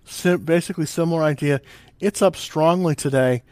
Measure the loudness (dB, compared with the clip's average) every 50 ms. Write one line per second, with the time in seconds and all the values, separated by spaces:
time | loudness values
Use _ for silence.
0 | _ -18 -10 -2 0 0 0 0 0 0 0 0 0 -2 -6 -6 -6 -4 -2 -2
1 | -2 0 0 0 0 0 0 0 0 0 -2 -2 -4 -10 -20 -20 -20 -20 _ -4
2 | -4 -4 0 2 0 0 0 -2 -10 -6 -2 2 2 2 2 2 2 0 -2 -2
3 | -2 0 2 2 2 2 2 0 -4 _